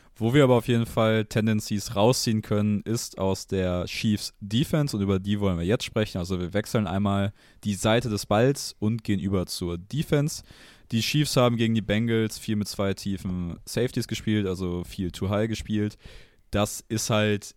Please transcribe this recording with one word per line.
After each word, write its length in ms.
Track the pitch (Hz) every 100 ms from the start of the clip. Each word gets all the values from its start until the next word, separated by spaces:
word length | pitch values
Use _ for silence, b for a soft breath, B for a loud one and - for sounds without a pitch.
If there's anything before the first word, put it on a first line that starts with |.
| b -
Wo 180 | 113
wir 80 | 139
aber 120 | 131 123
auf 100 | 117
jeden 200 | 117 113
Fall 400 | - 110 110 107
Tendencies 680 | 113 110 107 - 104 -
rausziehen 480 | 107 110 127 - 107
können, 380 | - 104 104 104
ist 380 | - 117 - -
aus 280 | 95 95 -
der 380 | 95 92 90
Chiefs 500 | - - 117 104 - -
Defense. 560 | 101 110 - - 143 107
Und 60 |
über 180 | 98 95
die 200 | 98 104
wollen 180 | 101 87
wir 80 | 87
jetzt 180 | 123
sprechen. 340 | - 117 107 95
Also 220 | 87 92
wir 140 | 87
wechseln 320 | 101 - 117 95
einmal 460 | 95 101 98 98 b b b
die 100 | 104
Seite 340 | 98 110 117 127
des 180 | 104 -
Balls 480 | 104 127 143 - -
und 260 | 107 117
gehen 160 | - 101
über 260 | 98 95 87
zur 300 | - 87 87
Defense. 640 | 92 135 - 151 151 - B B B B B
Die 120 | 113
Chiefs 340 | - 151 147 -
haben 200 | 120 117
gegen 180 | 113
die 80 | 113
Bengals 560 | 95 104 117 113 110 -
viel 180 | - 107
mit 100 | 98
zwei 280 | - 98
tiefen 640 | 95 101 95 95 90 87 85 -
Safeties 420 | - 123 - 110
gespielt, 380 | 110 - 107 98
also 380 | 90 90 87
viel 260 | 90 - 90
too 180 | - 95
high 200 | 104 110
gespielt. 500 | 107 - 107 104 - B B B B _
Das 320 | 104 104 - -
ist 220 | 110 -
halt 440 | 110 107 104 -